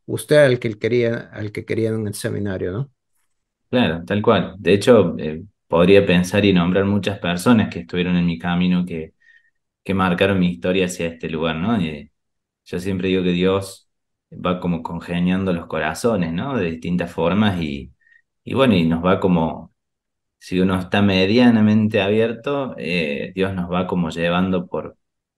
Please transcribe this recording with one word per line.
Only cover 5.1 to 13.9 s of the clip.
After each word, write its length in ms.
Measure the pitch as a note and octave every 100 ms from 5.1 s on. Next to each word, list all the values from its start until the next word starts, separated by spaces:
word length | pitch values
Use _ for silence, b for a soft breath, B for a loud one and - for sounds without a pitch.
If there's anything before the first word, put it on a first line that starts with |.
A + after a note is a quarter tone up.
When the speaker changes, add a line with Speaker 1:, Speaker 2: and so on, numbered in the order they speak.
| A#1+
Speaker 2:
eh, 240 | D2+ D#2+ G#2 _ _
podría 380 | E2 F2+ G2+
pensar 400 | F2 F2 F2+ G#2
y 80 | G2+
nombrar 320 | F2+ F2 G2
muchas 340 | G2 G2+ G2+ G2+
personas 540 | F2 F2 B2 A2+ F2+
que 60 | F2+
estuvieron 340 | E2 F2+ F2+
en 100 | F2+
mi 140 | F2 E2
camino 460 | F2+ F2 F2+ F2+
que, 280 | F2+ E2 D#2+ b b b b b _ _
que 100 | -
marcaron 460 | F#2+ F#2 F2+ G2 F#2+
mi 100 | F2+
historia 340 | F2 F#2 F#2+
hacia 220 | F2+ - E2+
este 220 | - D#2+
lugar, 280 | D#2+ D#2+ D#2
¿no? 220 | G2+ A2
Y, 60 | D#2+
eh, 220 | D2 - _ _ _ _ _
yo 140 | - F2+
siempre 300 | F#2+ F#2 F#2
digo 140 | F#2
que 80 | F2+
Dios 580 | F2 F#2 G2 - - _